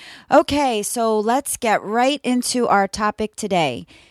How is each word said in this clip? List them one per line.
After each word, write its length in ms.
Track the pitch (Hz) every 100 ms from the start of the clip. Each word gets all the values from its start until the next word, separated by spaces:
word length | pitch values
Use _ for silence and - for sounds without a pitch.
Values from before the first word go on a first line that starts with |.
| - - -
Okay, 540 | 285 330 285 277 214
so 340 | 202 240 226 214
let's 380 | 208 254 - -
get 260 | 226 190
right 380 | 175 226 254 294
into 460 | - 247 - 247 233
our 220 | 202 196
topic 480 | - 214 - 214 -
today, 480 | 208 185 147 110 - - -